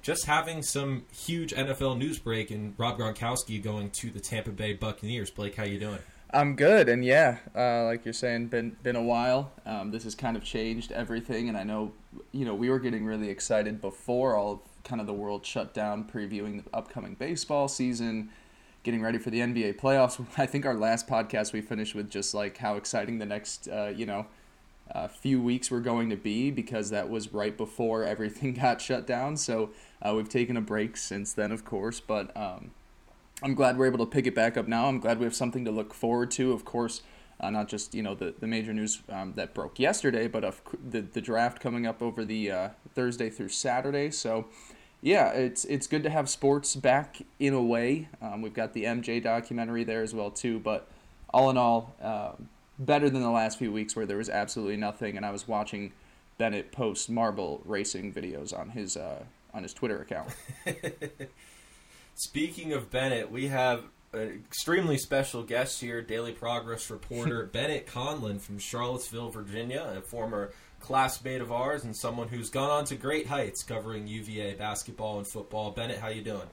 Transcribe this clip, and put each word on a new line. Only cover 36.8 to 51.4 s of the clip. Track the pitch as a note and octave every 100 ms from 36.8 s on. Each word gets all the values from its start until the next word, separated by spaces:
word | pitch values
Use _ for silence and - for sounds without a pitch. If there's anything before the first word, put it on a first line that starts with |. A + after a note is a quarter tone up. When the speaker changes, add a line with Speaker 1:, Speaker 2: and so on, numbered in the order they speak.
| A#2 - - - - -
Speaker 2:
uh, | G2
not | G#2+ G#2
just, | G#2 -
you | -
know, | G#2 G2
the, | F2 -
the | A2
major | A2+ A2
news, | G#2+ G#2+ - -
um, | G2 F#2+ G#2+
that | E2
broke | - C#2+ -
yesterday, | C#3 - C#3 A#2 A2+
but | A2+
of | G2 - -
c-, | - B2+
the, | A#2
the | G2 A#2
draft | G#2+ A2+ A#2+ -
coming | C3 A#2+ A#2
up | A2+
over | A#2 A2
the, | G#2+ A2 G2+
uh, | F#2 F#2+ - -
Thursday | - B2 A#2+ A2+
through | - G2
Saturday. | - C3+ B2 C3+ C#3+ D3
So, | D3 C#3+ A2+ A2 - - - - _
yeah, | C#3 G3 F3
it's, | - B2+ B2 -
it's | C#3+ -
good | D#3
to | D3+
have | D#3 C3+
sports | - C#3 C#3+ - C3+
back | B2+ C3+ D3 - - _
in | C#3
a | C3+
way. | A#2+ A#2 A#2+ D3+ D#3 -
Um, | A2+ G2+
we've | A2
got | A2 A2
the | A2+
M | G#2+ A#2+
J | A#2 A#2
documentary | A2+ A#2 A#2 A#2+ A2+ A#2
there | A2+ A2
as | A2
well, | A2 G2+
too, | - B2 A2+
but | G#2+ G#2+ - - - - -
all | B2